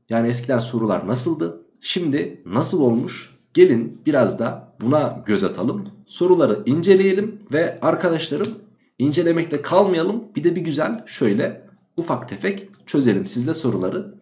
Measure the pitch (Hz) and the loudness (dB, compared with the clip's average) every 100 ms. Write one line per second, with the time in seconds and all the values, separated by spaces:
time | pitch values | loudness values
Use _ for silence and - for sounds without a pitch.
0 | - 113 117 123 - 123 - 117 110 87 | -4 -2 0 -2 0 -2 0 -2 0 -2
1 | 90 123 175 156 170 165 - _ - 185 | -2 -2 -2 -2 -4 -8 -20 _ -6 -4
2 | 165 143 170 - 85 107 165 180 127 113 | -2 -2 -4 -10 -4 -2 0 2 2 2
3 | 160 - - _ _ - 180 117 117 - | -2 -8 -14 _ _ 6 8 6 -2 -6
4 | 151 139 123 - 117 - - - 113 151 | 0 2 2 0 -4 -6 -16 -6 0 2
5 | 127 101 - 98 92 - 113 202 - - | 0 -4 -2 0 -2 -2 -4 -4 -10 -16
6 | - - 180 175 131 104 117 151 170 190 | -14 -2 4 4 4 2 0 0 6 6
7 | 190 190 220 - - 143 170 - 151 165 | 6 2 -2 -8 -4 -2 -2 -2 -2 0
8 | 180 160 - 147 196 - - _ _ - | 0 -2 -4 -4 -4 -8 -18 _ _ -2
9 | 139 147 170 165 165 147 - 180 202 170 | 0 2 2 0 -2 -4 2 2 4 2
10 | 180 226 - - 170 170 160 147 - 226 | 0 -4 -6 0 0 0 -2 -2 -2 -4
11 | - - 113 101 185 - - _ _ - | -8 -2 0 2 -2 -6 -20 _ _ -8
12 | 165 135 - - 196 196 - - - 147 | -6 -6 -6 -6 -6 -6 -12 -20 -4 0
13 | 123 98 95 123 127 156 127 98 92 190 | 2 2 -2 -4 -2 -2 -2 -2 -4 -6
14 | 202 - | -10 -16